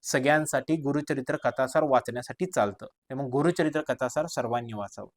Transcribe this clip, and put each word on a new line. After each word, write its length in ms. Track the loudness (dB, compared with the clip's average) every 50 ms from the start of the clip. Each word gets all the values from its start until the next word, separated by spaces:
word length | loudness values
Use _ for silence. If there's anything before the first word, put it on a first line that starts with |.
| -8
सगळ्यांसाठी 720 | 0 0 2 4 4 4 4 4 2 -2 -2 0 0 0
गुरुचरित्र 600 | 0 2 0 0 0 0 -2 -4 -4 -2 -4 -4 0 0
कथासार 400 | -2 0 0 -2 2 2 2 2
वाचण्यासाठी 600 | 6 4 4 4 2 -8 -8 -8 -10 -6 _ -4
चालतं. 400 | -2 2 2 2 2 0 _ -14 -18 _ _ _ _
त्यामुळे 200 | -8 -6 -6 -2
गुरुचरित्र 500 | 0 2 2 2 2 2 0 0 0 -2 -2 -2
कथासार 380 | -2 -2 -2 -2 -2 -2 -4
सर्वांनी 460 | -2 -4 -4 -4 -2 -2 -4 -4 -6 -8
वाचावं 360 | -8 -8 -10 -10 -16 -18 -18 _